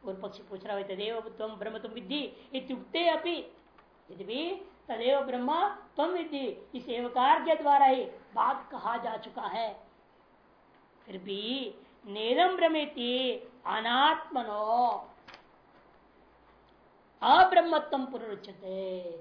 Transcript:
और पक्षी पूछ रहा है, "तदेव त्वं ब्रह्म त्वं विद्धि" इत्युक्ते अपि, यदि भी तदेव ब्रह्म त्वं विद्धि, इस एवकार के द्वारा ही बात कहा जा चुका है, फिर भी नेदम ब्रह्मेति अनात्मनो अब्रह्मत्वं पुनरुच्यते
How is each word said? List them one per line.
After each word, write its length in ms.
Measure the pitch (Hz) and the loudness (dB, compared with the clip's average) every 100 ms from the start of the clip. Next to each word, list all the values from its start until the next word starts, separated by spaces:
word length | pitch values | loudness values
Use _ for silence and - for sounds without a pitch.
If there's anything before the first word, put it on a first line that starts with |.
| 220 | -10
और 140 | 190 | -10
पक्षी 220 | 208 - | -10 -12
पूछ 220 | - 190 202 | -16 -14 -6
रहा 120 | 202 | -6
है, 60 | |
"तदेव 360 | 196 185 208 226 220 - | -6 -6 -4 -6 -8 -8
त्वं 180 | 220 208 | -10 -8
ब्रह्म 200 | 208 220 | -10 -8
त्वं 140 | 214 | -10
विद्धि" 300 | 220 185 294 262 - - | -12 -6 -6 -6 -10 -10
इत्युक्ते 540 | 262 254 254 - 320 339 | -10 -8 -10 -6 0 2
अपि, 480 | 320 330 330 - - _ - _ _ _ | 2 -2 -6 -8 -20 _ -20 _ _ _
यदि 120 | 185 | -14
भी 320 | 190 247 330 381 - - - | -8 -6 -4 -6 -12 -20 -10
तदेव 320 | 226 240 277 | -2 2 2
ब्रह्म 480 | 247 247 247 320 403 | 0 -4 -2 0 0
त्वं 380 | - - - 320 | -2 -12 -2 -2
विद्धि, 640 | 359 320 285 254 180 - 254 | -2 -4 -6 -6 -8 -12 -12
इस 140 | 262 | -8
एवकार 520 | 240 240 247 262 320 | -6 -2 2 4 4
के 140 | 311 302 | 4 2
द्वारा 300 | 294 285 269 | 6 8 8
ही 200 | 262 208 - - 226 | 6 0 -8 -10 0
बात 340 | 233 269 - | 0 0 -6
कहा 260 | 269 208 240 | -8 -4 -4
जा 200 | 233 220 | -4 -8
चुका 240 | 202 240 | -10 -10
है, 420 | 214 196 226 196 - _ _ _ _ _ _ _ _ _ _ _ - | -8 -4 -6 -8 -20 _ _ _ _ _ _ _ _ _ _ _ -16
फिर 120 | 190 | -14
भी 580 | 185 196 214 269 240 - - _ 208 | -10 -8 -6 -6 -6 -12 -20 _ -14
नेदम 500 | 208 220 269 359 359 | -6 0 4 4 4
ब्रह्मेति 800 | 330 320 294 254 240 254 262 226 - - 175 | 2 2 -2 -4 -2 0 0 -4 -8 -10 -4
अनात्मनो 1400 | 208 226 247 294 320 - 277 220 208 214 233 247 202 - - - - - _ _ - - _ _ _ _ _ _ _ _ _ _ _ _ _ | -4 0 4 4 4 -2 -6 -4 -4 0 2 2 0 -8 -20 -20 -20 -20 _ _ -20 -20 _ _ _ _ _ _ _ _ _ _ _ _ _
अब्रह्मत्वं 840 | 214 311 370 359 339 311 - 277 254 | 6 8 10 8 6 2 0 -4 -4
पुनरुच्यते 1040 | 240 220 196 - 185 190 190 190 185 175 170 | -8 -10 -10 -12 -14 -8 -6 -6 -6 -8 -12